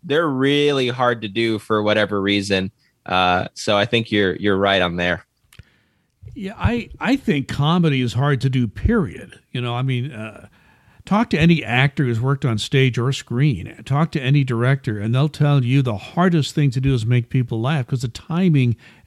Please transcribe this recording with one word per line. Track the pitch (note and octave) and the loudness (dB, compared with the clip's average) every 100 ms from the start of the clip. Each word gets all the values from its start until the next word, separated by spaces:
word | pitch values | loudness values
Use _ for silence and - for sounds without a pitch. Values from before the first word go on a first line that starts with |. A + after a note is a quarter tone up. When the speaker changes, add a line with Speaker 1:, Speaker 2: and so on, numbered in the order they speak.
Speaker 1:
they're | - D3 E3 | -2 0 0
really | C3 C3+ C#3+ D3 C#3 B2+ | 0 0 2 2 0 -2
hard | A#2+ B2 A#2 | 0 0 0
to | G#2+ | -4
do | G#2 A2+ G#2+ | -2 -2 -2
for | - A2 | -2 0
whatever | G#2 G#2+ G#2 G#2 | 2 2 2 0
reason. | G2 G2+ G2 F#2+ F#2+ _ _ _ - | 0 0 0 0 -2 _ _ _ -4
Uh, | F#2 F2+ F2+ - | 0 2 0 -2
so | - - G2+ | -8 -2 0
I | G2+ | 0
think | A#2 A2 | -2 0
you're, | G#2 F#2+ - | 0 0 0
you're | G#2 F#2+ | 0 2
right | G2 G2 | 2 2
on | F2+ F2 | 0 -2
there. | F2 F2 - _ _ - - _ _ _ _ _ - | -2 -4 -8 _ _ -20 -20 _ _ _ _ _ -18
Speaker 2:
Yeah, | - F#3+ A3+ | -12 -12 -4
I, | F#3+ A#3+ F#3+ - | -4 -4 -8 -6
I | F#3 C4+ | -2 -2
think | - C#3+ - | 0 -2 -2
comedy | - D3 F3 E3 C3+ | -2 0 2 2 2
is | B2 | 0
hard | A#2 C#3+ C3+ | 0 0 0
to | C3 | 0
do, | C3 A#2 | 0 -2
period. | - - A#3 B2 - - - _ | -2 0 2 0 -6 -18 -20 _
You | C3 | -6
know, | A#2+ | -4
I | A#2+ | -4
mean, | C3 B2 C3+ | -2 -2 -4
uh, | A2 A2 G#2 - _ _ _ _ _ - | -10 -14 -14 -20 _ _ _ _ _ -2
talk | G3 A#3+ | 0 2
to | D3+ | 2
any | E3 E3 | 4 4
actor | A2 B2 C#3 - | 2 0 0 0
who's | C3 A2+ | -2 0
worked | C3 C#3 | 0 0
on | C3+ A2 | -2 -2
stage | - C#3 C3 B2 | 0 2 2 2
or | B2 | -2
screen. | C3+ - A#2+ D3+ F#2+ - - - | -4 -4 0 0 0 -8 -12 -4
Talk | C#3 E3 | 0 0
to | D3+ | -2
any | B2+ C#3+ | 2 2
director, | C3 A#2 B2 C3+ B2 G#2+ | 2 0 2 0 -2 -4
and | G#2+ | -2
they'll | B2+ D3+ | 0 0
tell | - D3 C#3+ | 0 2 2
you | A#2+ C#3 | 2 2
the | B2+ G#2 | 2 -4
hardest | - - F#3 E3+ C3 | -6 0 2 2 0
thing | - C#3+ | 0 0
to | A#2+ | 0
do | C3+ | 0
is | B2+ A2 | 0 2
make | B2 A#2 | 0 2
people | C3+ A#2 A2+ | -2 -2 -2
laugh | B2 D#3 A#2+ | -2 -2 -2
'cause | C3 | -4
the | A#2+ | -6
timing | - - E3 F#3+ D3 B2 A2 - - | -10 -6 0 4 4 2 0 -8 -18